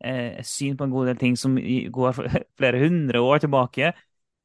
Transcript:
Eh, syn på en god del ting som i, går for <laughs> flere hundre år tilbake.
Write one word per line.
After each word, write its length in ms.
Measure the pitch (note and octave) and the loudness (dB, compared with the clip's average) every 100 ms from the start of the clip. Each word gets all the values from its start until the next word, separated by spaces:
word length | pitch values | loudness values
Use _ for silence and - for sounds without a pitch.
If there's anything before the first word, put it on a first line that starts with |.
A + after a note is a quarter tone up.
Eh, 380 | A#2+ C3 A#2+ - | -8 -6 -6 -10
syn 320 | - - C#3 C3+ | -10 -6 -6 -4
på 80 | |
en 80 | C#3 | -2
god 140 | C3 B2+ | 0 0
del 80 | A#2+ | 0
ting 180 | B2+ B2 | 0 2
som 200 | C3+ C3 | 0 0
i, 280 | A2 B2 - | 0 -2 -2
går 240 | B2 B2+ | 0 0
for 140 | B2+ - D3+ | 0 -2 -2
<laughs> 160 | - - | -4 0
flere 220 | C3 B2 | 2 4
hundre 400 | D3+ F3 C#3 A#2+ | 2 2 2 2
år 160 | B2 D3 | 4 4
tilbake. 500 | D3 C#3 B2 - D3+ - _ _ _ _ | 2 2 0 0 -2 -4 _ _ _ _